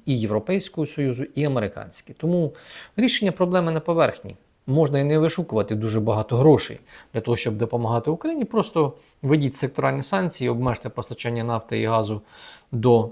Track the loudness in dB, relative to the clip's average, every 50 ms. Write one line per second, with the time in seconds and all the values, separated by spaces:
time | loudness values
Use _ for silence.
0 | _ -2 -2 0 0 0 -2 -2 -2 -2 -2 -4 -4 -6 -6 -6 -6 -4 -4 -4
1 | -2 -2 -2 -4 -8 -8 -6 -4 -2 -2 0 -2 -2 -4 -6 -10 -14 -14 -16 -18
2 | -18 -20 -12 -6 -4 -2 0 0 0 -2 -4 -10 -18 -20 -20 -20 -20 -8 _ 0
3 | 0 0 2 0 0 0 0 0 0 2 2 2 2 0 -2 -2 -2 0 2 2
4 | 2 2 0 -4 -12 -18 -18 -20 _ _ _ _ _ 0 2 2 2 2 2 2
5 | 2 2 2 2 2 2 0 -2 -4 -2 -2 -2 0 0 -2 -2 -2 0 0 0
6 | 0 0 0 0 0 0 2 6 6 8 6 6 4 -2 -10 -16 -18 _ -20 -20
7 | -20 _ -8 -6 -2 -2 -2 -2 -2 -2 -2 -2 -2 -2 -2 -2 0 0 0 0
8 | 0 -2 -4 -2 -4 -4 -4 -4 -4 -2 -2 -2 -2 0 0 0 0 0 -2 -6
9 | -16 _ _ _ 0 2 2 2 2 0 -2 -4 -4 -4 -2 -2 -2 -2 -2 -2
10 | -4 -2 -2 0 0 -2 -2 -2 -2 -2 0 0 0 -2 -2 -4 -6 -10 -10 -10
11 | -10 -10 -12 -8 -6 -6 -4 -4 -2 -2 -4 -4 -4 -4 -4 -2 0 2 2 2
12 | 0 0 -4 -6 -8 -14 -20 -20 -20 -20 -20 -20 _ _ -4 2 6 6 6 6
13 | 4 2